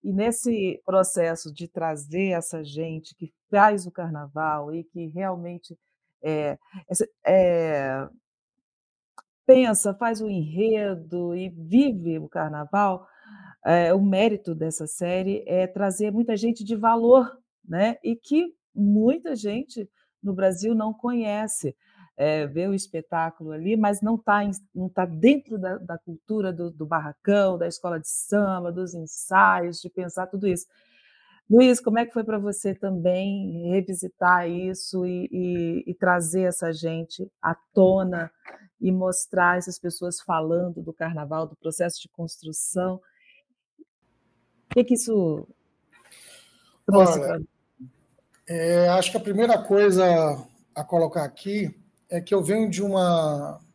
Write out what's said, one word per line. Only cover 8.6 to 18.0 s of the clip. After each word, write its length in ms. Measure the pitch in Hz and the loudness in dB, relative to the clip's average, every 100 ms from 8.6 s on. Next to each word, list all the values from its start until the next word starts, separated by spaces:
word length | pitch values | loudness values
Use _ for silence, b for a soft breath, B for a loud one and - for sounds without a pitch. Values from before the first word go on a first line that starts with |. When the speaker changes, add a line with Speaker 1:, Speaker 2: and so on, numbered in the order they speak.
| _ _ _ _ _ - _ _ - | _ _ _ _ _ -20 _ _ 8
Speaker 1:
pensa, 480 | 262 247 208 202 | 8 8 2 -2
faz 260 | 196 233 220 | -2 -4 -4
o 100 | 220 | -6
enredo 1040 | 190 151 165 220 220 202 180 160 175 175 175 | -4 -4 -2 0 0 -2 -6 -8 -8 -6 -6
e 140 | 185 | -10
vive 680 | 165 160 226 285 202 170 160 | -12 2 4 4 0 -6 -6
o 80 | 151 | -8
carnaval, 800 | 170 156 151 147 196 202 180 B B 220 208 B B - | -6 -6 -6 -4 0 0 -2 B B -20 -20 B B 2
é, 280 | 170 170 | 2 4
o 80 | 190 | 4
mérito 520 | 196 190 220 208 - | 4 4 2 0 -6
dessa 320 | 160 160 160 156 | -6 -4 -6 -8
série 580 | - 175 185 190 208 - | -6 -4 -2 -2 -4 -2
é 180 | 185 185 | -2 0
trazer 440 | 190 196 190 214 | -2 -4 -2 -2
muita 240 | 214 233 214 | 0 -2 0
gente 280 | 226 233 | -2 -2
de 120 | 202 220 | -4 0
valor, 640 | 226 233 233 262 247 - _ _ | 2 4 8 8 6 -6 _ _
né? 340 | - 165 214 233 | -8 0 0 0